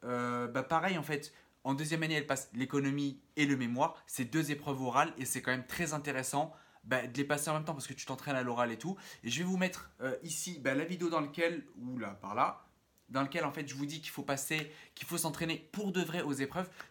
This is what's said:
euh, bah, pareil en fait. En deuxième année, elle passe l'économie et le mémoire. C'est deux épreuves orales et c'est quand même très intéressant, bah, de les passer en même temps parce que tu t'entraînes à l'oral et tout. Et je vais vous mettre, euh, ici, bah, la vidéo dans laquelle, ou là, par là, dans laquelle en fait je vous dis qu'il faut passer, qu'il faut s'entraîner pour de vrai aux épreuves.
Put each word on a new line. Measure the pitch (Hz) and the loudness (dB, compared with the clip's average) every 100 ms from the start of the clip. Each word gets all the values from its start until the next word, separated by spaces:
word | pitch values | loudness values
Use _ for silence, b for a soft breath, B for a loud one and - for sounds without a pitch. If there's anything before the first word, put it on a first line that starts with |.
| 117 | -2
euh, | 123 120 123 120 | 0 0 0 0
bah, | 127 | 0
pareil | 131 165 180 180 | 2 4 4 0
en | |
fait. | 143 147 - B B B 131 | 0 -4 -4 B B B -2
En | 135 | 0
deuxième | 156 160 | 0 0
année, | 160 156 | 2 2
elle | 147 | 2
passe | 135 - | -2 -2
l'économie | 117 131 143 139 143 139 135 _ - | -4 0 2 2 2 0 -2 _ 2
et | 143 | 4
le | 135 | 4
mémoire. | 120 120 160 - B | 2 2 2 0 B
C'est | - 120 | -4 0
deux | 160 147 | 2 2
épreuves | 147 147 135 | 0 -2 -2
orales | 131 120 160 156 | 2 4 4 2
et | |
c'est | 127 - | -4 -2
quand | - | 0
même | 127 123 | 0 -2
très | - 165 | -4 -2
intéressant, | 151 147 131 127 143 160 B B B | -2 -2 -2 0 0 0 B B B
bah, | 107 127 123 | 0 0 0
de | 123 | 0
les | |
passer | 139 147 151 | 0 2 0
en | |
même | 156 | 0
temps | 156 | -2
parce | 147 - | -6 -6
que | |
tu | 131 - | -8 -6
t'entraînes | 127 - 131 | -6 -2 0
à | |
l'oral | 123 120 120 | 2 2 2
et | 113 | 0
tout. | 165 196 B B | -4 -6 B B
Et | 117 | -4
je | 127 | 0
vais | 180 | 2
vous | 185 | 2
mettre, | 185 - - - | 2 0 -12 -6
euh, | 127 127 | -4 -4
ici, | 170 139 - 160 | -4 -6 -6 -2
bah, | 131 | 0
la | 135 | 2
vidéo | 165 180 170 | 0 0 2
dans | 160 | 2
laquelle, | 143 151 170 165 - - | 0 2 2 2 -6 -10
ou | 123 127 | -6 -4
là, | 104 | -4
par | 98 98 107 | -6 -2 2
là, | 156 - - _ _ _ - | 2 0 -14 _ _ _ -4
dans | 131 | 0
laquelle | 139 170 151 | 0 2 0
en | |
fait | 147 143 | 0 -4
je | 131 | -4
vous | 143 | -4
dis | 156 | -4
qu'il | - | -8
faut | - | -4
passer, | 139 139 - 156 151 B B | -2 0 0 0 -2 B B
qu'il | - - | -12 -4
faut | 170 | -2
s'entraîner | 165 - 165 160 - | 0 0 0 -2 -4
pour | 196 208 | -4 0
de | 180 | 2
vrai | 160 143 | 2 2
aux | 139 | 0
épreuves. | 131 135 175 180 B B | 0 0 -2 -4 B B